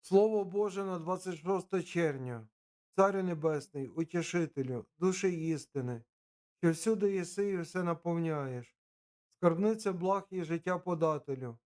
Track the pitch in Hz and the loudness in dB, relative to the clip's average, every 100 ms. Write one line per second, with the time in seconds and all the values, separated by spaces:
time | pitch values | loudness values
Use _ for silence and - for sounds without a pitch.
0 | - 196 214 214 190 196 208 185 196 180 | 6 6 6 2 0 -2 -2 -2 -6 -4
1 | 160 180 185 160 170 190 190 190 175 170 | -4 -4 -4 -6 -2 -2 0 -4 -2 0
2 | 160 139 127 117 110 _ _ _ _ - | 0 0 -6 -8 -12 _ _ _ _ 4
3 | 196 196 185 160 156 151 - 143 131 160 | 4 4 -2 0 0 0 -4 -8 -6 -4
4 | 165 175 165 175 160 - 131 120 - _ | -2 -2 -2 -2 -2 -4 -4 -6 -10 _
5 | 185 185 190 170 160 151 - 139 123 117 | -2 0 -2 0 -2 -4 -4 -6 -4 -6
6 | - _ _ _ _ _ 170 160 220 214 | -12 _ _ _ _ _ 2 2 0 2
7 | 202 190 175 - 202 185 165 185 175 170 | 2 0 -2 -2 0 0 -2 -2 -2 -2
8 | 170 170 165 151 135 123 120 _ _ _ | 0 0 0 -2 -4 -6 -10 _ _ _
9 | _ _ _ _ 175 165 208 220 208 180 | _ _ _ _ 4 4 2 2 -2 0
10 | 185 196 190 185 160 170 180 180 180 170 | 2 0 0 -8 -2 -2 -2 -2 -2 2
11 | 160 151 139 131 127 117 | 2 0 -4 -8 -8 -12